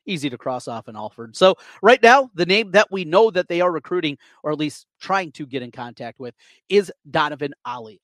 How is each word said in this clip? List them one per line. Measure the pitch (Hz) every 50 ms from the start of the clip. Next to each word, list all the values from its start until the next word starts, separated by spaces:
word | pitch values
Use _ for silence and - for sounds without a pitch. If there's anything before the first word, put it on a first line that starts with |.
| _
Easy | 214 190 151 135 143
to | 123 -
cross | - 139 127 123 - 131
off | 117 113 -
an | - 107
Alford. | 107 107 110 - - 117 113 113
So | - 185 190 180 - - - - - -
right | 214 254 262 -
now, | 226 254 277 269 254 -
the | 160 175
name | 170 190 214 220 190
that | 170 202 214 - 190
we | 196 180
know | 151 165 196 226 226 165
that | 180 175 -
they | 175 170
are | 175 180 170
recruiting, | 151 - - 175 180 165 151 139 - _ _ _ _ -
or | 151 151
at | 143
least | 151 147 - - - _ _ _
trying | - - 190 196 185 156 -
to | - 151
get | 131 127 131 120
in | 120 -
contact | - 120 120 117 - 127 117 - -
with, | 131 120 - _ _ _ _ _ _ -
is | 185 208 196 160 - _ _ 147
Donovan | 135 160 151 151 147 131 147 143 143 - -
Ollie. | - 123 123 113 110 104 _